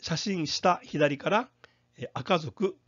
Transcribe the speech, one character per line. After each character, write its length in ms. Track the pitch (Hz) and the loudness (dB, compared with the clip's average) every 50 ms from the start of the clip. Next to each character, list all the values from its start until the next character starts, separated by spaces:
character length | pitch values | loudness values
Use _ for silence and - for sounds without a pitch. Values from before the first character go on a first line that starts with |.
写 160 | - - 165 | -6 -4 -4
真 300 | - - 208 190 175 151 | -4 -2 -2 -2 -2 -2
下 340 | 139 - - - 185 175 - - | -2 -4 0 2 2 2 2 -2
左 340 | - - 147 147 143 139 | -6 0 2 2 2 2
か 120 | 135 - 160 | 0 -2 0
ら、 200 | 190 226 247 - _ _ - - _ _ _ _ _ | 0 0 0 -2 _ _ -20 -20 _ _ _ _ _
え 60 | - 120 | -12 -12
ー、 60 | - - | -8 -8
ア 120 | 120 127 | -6 0
カ 140 | - 185 165 | 0 0 0
族、 360 | 156 123 - - 196 185 - _ _ | 0 -4 -4 -2 -2 -2 -2 _ _